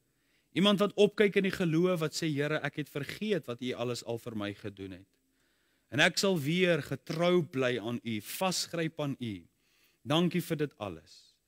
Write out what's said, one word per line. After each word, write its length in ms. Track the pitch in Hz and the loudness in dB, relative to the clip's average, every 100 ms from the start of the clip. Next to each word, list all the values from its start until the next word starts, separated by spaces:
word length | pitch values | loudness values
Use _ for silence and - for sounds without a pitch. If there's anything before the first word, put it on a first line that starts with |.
| _ _ _ _ _ 156 | _ _ _ _ _ 2
Iemand 240 | 202 196 | 4 4
wat 140 | 202 | 2
opkyk 420 | - 208 - 208 202 | 4 4 6 2 4
in 80 | |
die 140 | 190 - | 0 0
geloof, 420 | 175 160 180 180 | 0 2 2 2
wat 160 | 156 - | -2 -2
sê, 160 | 165 | -2
"Here, 300 | 139 147 151 | 0 -2 -2
ek 120 | 147 156 | -4 -6
het 140 | 143 | -8
vergeet 560 | 143 135 - 214 185 - | -8 -8 -6 -2 -2 -4
wat 160 | 120 | -6
u 100 | 127 | -4
alles 300 | 117 120 120 | -4 -4 -4
al 140 | - 117 | -6 -6
vir 180 | 123 110 | -6 -8
my 180 | 104 | -6
gedoen 380 | 101 107 98 95 | -8 -10 -10 -12
het. 160 | 92 98 _ _ _ _ _ _ _ _ | -14 -18 _ _ _ _ _ _ _ _
En 80 | 120 | 2
ek 180 | 175 - | 4 4
sal 220 | 196 180 | 2 2
weer 420 | 135 175 180 160 | 0 2 4 2
getrou 600 | - 139 - 160 175 180 | 0 -8 -6 0 2 4
bly 360 | 147 131 127 120 | 2 0 0 0
aan 200 | 107 117 | -4 -4
u, 180 | 117 107 | -4 -6
vasgryp 800 | - - 190 170 - 170 160 - | -6 -2 0 0 -4 -4 -4 -2
aan 160 | 143 131 | -4 -4
u. 280 | 120 95 82 _ _ _ _ _ 113 | -6 -8 -12 _ _ _ _ _ 0
Dankie 360 | 156 175 180 | 2 2 0
vir 160 | 170 156 | -2 -4
dit 200 | 147 - | -4 -6
alles." 580 | 104 80 - - _ _ | -10 -10 -16 -20 _ _